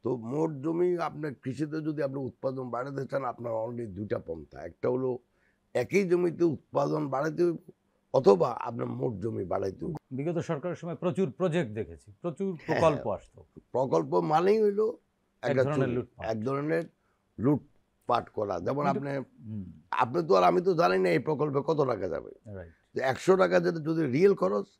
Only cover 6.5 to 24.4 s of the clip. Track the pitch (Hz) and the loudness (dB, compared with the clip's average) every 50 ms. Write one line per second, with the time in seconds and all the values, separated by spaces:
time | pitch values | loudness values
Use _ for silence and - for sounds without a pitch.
6.5 | 143 - - _ - 143 143 147 151 151 151 139 135 131 151 160 151 151 170 175 | 0 -2 -8 _ -2 0 0 0 0 -2 -2 -2 -2 -2 -2 -2 0 2 0 0
7.5 | 165 - - - - _ _ _ _ _ _ _ - 131 123 185 196 180 165 131 | 0 -2 -8 -16 -20 _ _ _ _ _ _ _ 0 4 6 6 6 6 4 0
8.5 | 113 - - 120 117 120 127 123 120 120 135 135 113 95 90 113 110 104 98 87 | 0 -4 -6 -6 -6 -4 -4 -4 -4 -4 -4 -4 -4 -4 -6 -4 -4 -4 -4 -2
9.5 | 92 95 98 98 90 - - 180 160 147 - _ 131 127 143 165 170 170 - - | -2 -2 -2 -4 -6 -6 -8 -8 -8 -8 -10 _ -8 -6 -6 -4 -4 -4 -4 -4
10.5 | 165 143 131 180 165 - - 175 165 - - 180 143 175 190 151 113 - 180 185 | -6 -6 -4 -8 -8 -8 -8 -10 -10 -4 -4 -4 0 0 -2 -2 -2 -2 -2 0
11.5 | 151 175 165 107 107 113 101 82 85 80 - - 101 _ - 175 156 - 196 196 | 0 0 -2 -2 -4 -6 -8 -8 -10 -16 -18 -20 -20 _ -8 -8 -6 -4 -4 -4
12.5 | 185 151 - - 156 - 170 160 151 131 - 120 98 98 - - _ - - _ | -4 -6 -4 -2 0 4 4 4 4 2 -2 -4 -4 -4 -6 -14 _ -20 -20 _
13.5 | _ - - _ - 120 135 127 139 165 160 131 160 180 175 160 156 156 175 196 | _ -20 -20 _ -2 -2 0 2 2 2 2 2 0 0 2 4 4 4 6 6
14.5 | 208 220 214 208 202 202 220 220 - - _ _ _ _ _ _ _ _ - 120 | 4 6 4 4 4 2 0 -2 -2 -6 _ _ _ _ _ _ _ _ -4 0
15.5 | 139 131 131 139 - 131 135 123 120 123 120 - _ - - 107 113 110 107 123 | 2 2 2 2 2 0 0 0 0 -2 -4 -6 _ -10 -6 -4 -4 -4 -2 -2
16.5 | 139 139 143 151 160 165 170 170 _ _ _ _ _ _ _ _ _ - 98 131 | -2 -2 -2 0 0 -2 -2 -4 _ _ _ _ _ _ _ _ _ -2 2 2
17.5 | 151 117 - - _ _ _ _ _ _ _ - 120 117 - - _ - 107 101 | 2 2 0 -8 _ _ _ _ _ _ _ 0 0 0 0 -4 _ -6 -4 -2
18.5 | 95 87 87 107 131 143 143 143 139 139 139 143 139 139 127 - _ - - 107 | -2 -2 -2 -2 -2 0 0 0 0 -2 -2 -4 -6 -6 -6 -8 _ -18 -14 -10
19.5 | 110 107 95 90 80 - _ _ - - 123 117 123 170 170 151 196 190 180 180 | -10 -10 -10 -10 -14 -20 _ _ 0 0 0 0 0 -2 2 4 6 6 6 6
20.5 | 175 185 175 190 185 156 170 180 185 190 185 180 170 156 - 156 156 123 147 151 | 6 4 2 2 2 4 4 4 4 4 4 4 4 2 2 0 -2 0 0 0
21.5 | 135 143 139 - 165 143 147 131 120 101 95 92 78 69 58 52 - - _ - | 0 -2 0 0 2 2 2 0 0 -2 -2 -4 -4 -6 -6 -10 -16 -20 _ -14
22.5 | 101 95 87 82 80 _ _ _ _ - 123 131 123 - - - 190 185 185 175 | -14 -12 -14 -14 -18 _ _ _ _ -2 -2 -2 -2 0 4 4 6 6 6 4
23.5 | 175 180 170 175 175 170 147 151 165 160 160 139 120 143 180 202 196 - | 4 4 2 2 -2 -2 -4 -2 -2 0 0 0 2 6 6 6 6 6